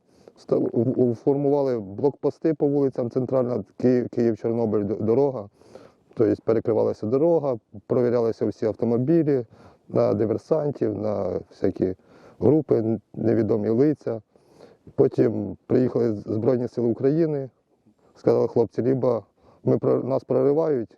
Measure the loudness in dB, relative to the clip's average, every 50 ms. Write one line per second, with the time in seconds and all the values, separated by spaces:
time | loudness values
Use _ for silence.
0 | _ _ _ _ _ -20 -20 -12 -6 -2 -2 -2 -2 0 0 0 0 0 2 2
1 | 2 0 0 0 0 0 0 2 2 0 2 2 0 0 -2 -4 -6 -8 -6 -2
2 | -2 -2 -2 -2 -4 -4 -4 _ -2 -2 0 0 0 0 2 2 0 0 -2 -4
3 | -6 -4 -4 -4 -2 0 0 0 0 0 -2 -6 -6 -10 _ -2 0 2 2 2
4 | 0 -2 -2 0 0 0 0 -2 -2 -4 -2 -2 0 0 0 0 -2 -2 -4 -2
5 | 0 0 2 2 2 0 -2 -6 -10 -14 _ _ _ -20 -20 -20 -20 -20 _ _
6 | _ _ -2 0 2 2 2 0 0 0 -2 0 0 0 0 2 0 0 -2 -4
7 | -4 -2 0 2 2 2 2 2 0 -2 -4 -6 _ _ -20 -12 -6 -2 0 0
8 | 2 2 2 2 0 0 -2 -2 -2 -4 -2 -2 -2 -2 -2 -2 -2 0 0 0
9 | 2 2 2 2 2 2 0 -2 -2 -6 -12 -20 -20 -20 -20 _ _ -4 0 0
10 | 2 2 2 0 0 0 -2 -2 -2 -2 -2 0 -2 -2 -4 -2 -2 -2 -2 -2
11 | -4 -4 -4 -4 -4 -4 -4 -6 -8 -12 -8 -4 -2 -2 -2 0 -2 -4 -4 -6
12 | _ _ -20 -20 -20 -20 -6 0 2 2 2 2 2 0 0 0 0 0 -2 -4
13 | -6 _ -8 -4 -2 0 0 2 0 0 0 0 0 0 2 2 2 2 0 -2
14 | -4 -8 -8 -8 -10 _ _ _ _ _ _ -20 -20 -20 _ _ _ -4 0 2
15 | 2 2 2 2 2 2 0 -2 -4 -6 -8 -10 _ 0 0 2 2 2 0 0
16 | 0 0 -2 -4 -6 -6 -4 -2 0 0 0 0 -2 -4 -4 -2 -2 -2 0 0
17 | 0 0 0 0 0 -2 -2 -6 -8 -10 -14 _ _ _ _ _ _ _ _ _
18 | _ _ _ -4 0 2 2 2 2 0 0 0 0 0 -2 -2 -2 0 0 0
19 | 0 -2 -2 -2 -6 _ _ _ _ _ _ _ -2 0 0 0 2 0 0 0
20 | 0 -2 -4 -4 -2 -2 0 2 2 2 2 2 0 0 -2 -2 -4 -6 _